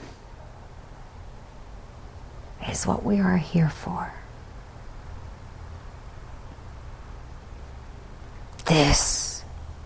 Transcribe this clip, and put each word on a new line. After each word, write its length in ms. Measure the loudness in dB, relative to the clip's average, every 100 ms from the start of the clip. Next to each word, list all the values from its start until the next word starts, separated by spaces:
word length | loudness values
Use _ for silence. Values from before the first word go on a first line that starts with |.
| -12 -14 -16 -14 -14 -14 -14 -14 -14 -14 -14 -12 -12 -12 -14 -14 -12 -12 -12 -12 -12 -12 -12 -12 -10 -8 -2
is 180 | 0 2
what 180 | 4
we 160 | 4 6
are 160 | 8 6
here 320 | 6 6 6
for. 440 | 4 -2 -2 -2 -6 -12 -12 -12 -12 -12 -12 -10 -10 -8 -8 -8 -10 -12 -10 -10 -10 -10 -12 -12 -10 -10 -10 -10 -12 -12 -10 -10 -10 -10 -10 -10 -10 -10 -10 -10 -10 -10 -12 -12 -12 -10 -10 -10 0 8
This 760 | 10 12 10 8 4 2 -2 -6 -8 -8 -10